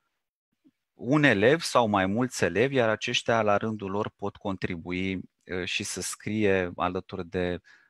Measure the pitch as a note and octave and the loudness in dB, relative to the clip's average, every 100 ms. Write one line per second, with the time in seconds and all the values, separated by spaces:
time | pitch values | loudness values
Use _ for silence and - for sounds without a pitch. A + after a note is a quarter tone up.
0 | _ _ _ _ _ _ _ _ _ - | _ _ _ _ _ _ _ _ _ -10
1 | A2+ D3+ D3 G2+ G#2+ E3 - C3+ A2+ G2+ | 0 4 4 6 6 4 2 2 4 4
2 | F#2+ G#2+ B2+ - F#2 F2 C3+ C3+ A2+ G#2+ | 2 0 -2 0 0 2 2 2 2 0
3 | - B2 - A#2 G#2 G2+ A2 G#2+ G2 G2+ | -2 -2 0 2 2 2 0 -6 -4 -4
4 | F#2 - G2+ - G2+ F#2 - F2 E2 F2+ | -6 -6 -10 -8 -6 -6 -6 -8 -6 -4
5 | F#2+ F#2 - _ - F2+ F2+ - G#2 - | -4 -4 -8 _ -10 -8 -6 -6 -6 -8
6 | - - - A2 G2+ F#2+ F2+ - F2+ F#2 | -8 -8 -6 0 2 2 0 -2 -4 -4
7 | - F#2 E2+ F#2 F2+ F2 - - _ | -8 -10 -6 -4 -2 -4 -10 -20 _